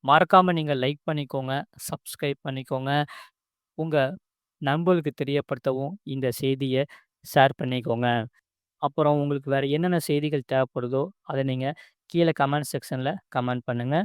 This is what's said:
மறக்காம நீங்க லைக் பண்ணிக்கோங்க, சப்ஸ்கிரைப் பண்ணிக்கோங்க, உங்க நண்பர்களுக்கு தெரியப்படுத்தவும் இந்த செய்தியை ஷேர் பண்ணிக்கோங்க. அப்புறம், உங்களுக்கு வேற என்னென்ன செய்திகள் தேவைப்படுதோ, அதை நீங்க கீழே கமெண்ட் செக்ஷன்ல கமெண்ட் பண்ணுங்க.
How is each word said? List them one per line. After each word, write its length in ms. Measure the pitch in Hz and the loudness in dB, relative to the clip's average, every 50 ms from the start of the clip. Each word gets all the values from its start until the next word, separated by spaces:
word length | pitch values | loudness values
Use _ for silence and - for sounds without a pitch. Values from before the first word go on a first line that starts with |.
| - | 4
மறக்காம 500 | 135 143 160 180 - - 185 185 185 175 | 6 6 6 6 8 6 6 6 6 2
நீங்க 200 | 165 156 151 143 | 0 0 0 0
லைக் 260 | 131 127 135 147 147 _ | 0 0 -2 -2 -4 _
பண்ணிக்கோங்க, 500 | - 156 151 143 127 - 139 131 131 135 143 - _ _ | -4 -4 -4 -4 -4 -6 -6 -4 -4 -4 -6 -6 _ _
சப்ஸ்கிரைப் 640 | - - - 151 143 _ - - - - 143 143 _ _ | -16 -10 -10 -10 -10 _ -16 -10 -6 -4 -4 -4 _ _
பண்ணிக்கோங்க, 480 | 147 135 131 127 - 131 131 131 135 143 147 147 - - - - - _ _ _ _ _ _ _ _ _ | -8 -8 -8 -6 -6 -6 -4 -2 0 0 0 0 -2 -8 -20 -20 -20 _ _ _ _ _ _ _ _ _
உங்க 200 | - 160 165 151 147 135 131 185 - _ _ _ _ _ _ _ _ | -6 -4 0 2 2 2 0 -2 -10 _ _ _ _ _ _ _ _
நண்பர்களுக்கு 500 | 156 135 139 160 170 180 185 170 151 151 - | -2 0 0 0 2 2 2 2 0 -2 -4
தெரியப்படுத்தவும் 760 | - 147 135 139 143 139 - 143 123 _ 139 131 131 135 143 190 208 _ | -4 -4 -2 -2 -2 -2 -4 -8 -4 _ -4 -2 -2 -4 -8 -10 -12 _
இந்த 240 | - 135 135 131 127 | -8 -6 -2 -2 -2
செய்தியை 520 | 113 - - 135 135 131 139 131 127 131 143 - - - _ _ _ _ _ | -2 0 -2 -2 0 0 -2 0 0 0 -2 -2 -6 -20 _ _ _ _ _
ஷேர் 300 | - - - 135 135 123 | -2 4 4 4 4 4
பண்ணிக்கோங்க. 500 | - - 127 127 127 117 147 - 113 123 120 120 117 110 117 _ _ _ _ _ _ _ _ _ _ | 0 -4 -4 -4 -4 -2 -2 -2 0 0 0 0 0 -2 -4 _ _ _ _ _ _ _ _ _ _
அப்புறம், 380 | - 143 - - 151 147 147 147 | -4 -4 0 2 2 4 4 2
உங்களுக்கு 300 | 143 143 143 139 139 143 | 2 -2 -2 -4 -2 -2
வேற 140 | 139 139 135 | 0 0 0
என்னென்ன 320 | 139 143 151 170 180 180 165 | 0 0 0 2 2 0 0
செய்திகள் 480 | - - 151 147 147 151 151 143 123 | 0 0 0 0 0 0 -2 -4 -4
தேவைப்படுதோ, 560 | - 131 131 131 - _ 131 123 120 127 131 143 185 - _ | 0 0 0 0 0 _ -6 -4 -2 -2 -2 -2 -4 -8 _
அதை 220 | _ - - 139 135 | _ -6 -4 -2 -2
நீங்க 240 | 135 131 127 131 139 151 - - _ _ _ _ _ | -2 -2 -2 -4 -6 -6 -8 -16 _ _ _ _ _
கீழே 240 | - 170 170 160 156 - | 0 2 2 2 4 2
கமெண்ட் 300 | 143 139 143 147 151 - | 2 2 2 -2 -2 -4
செக்ஷன்ல 420 | - 139 - - 143 131 131 135 160 - _ _ | -8 -8 -6 -6 -6 -4 -4 -4 -4 -6 _ _
கமெண்ட் 360 | - 135 123 123 123 123 - | -4 -4 -2 -2 -2 -4 -4
பண்ணுங்க. 300 | - 120 120 120 127 143 165 202 | -4 -4 -4 -2 0 0 0 -2